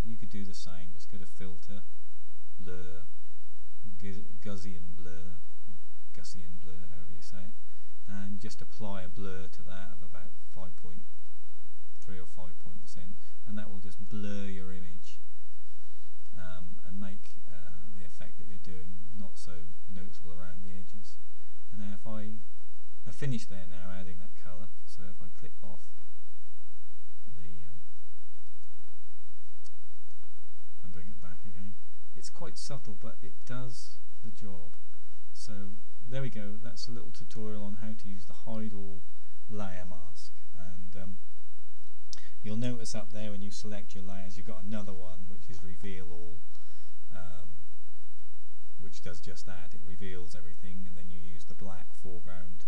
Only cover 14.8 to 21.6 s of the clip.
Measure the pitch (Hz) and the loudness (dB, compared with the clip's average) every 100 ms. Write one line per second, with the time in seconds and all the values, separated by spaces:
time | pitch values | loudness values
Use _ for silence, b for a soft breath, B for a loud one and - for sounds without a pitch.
14.8 | 95 - - - - - - B B B | 0 0 0 0 0 0 0 B B B
15.8 | B B B B - - 92 92 92 - | B B B B 0 0 0 0 0 0
16.8 | - - - 202 - - - - - - | 0 0 0 0 0 0 0 0 0 0
17.8 | - - - - - - - 101 - 92 | 0 0 0 0 0 0 0 0 0 0
18.8 | 95 98 - 104 98 - - 90 92 - | 0 0 0 0 0 0 0 0 0 0
19.8 | - 98 98 - 92 90 90 95 98 98 | 0 0 0 0 0 0 0 0 0 0
20.8 | - - - - B B B B | 0 0 0 0 B B B B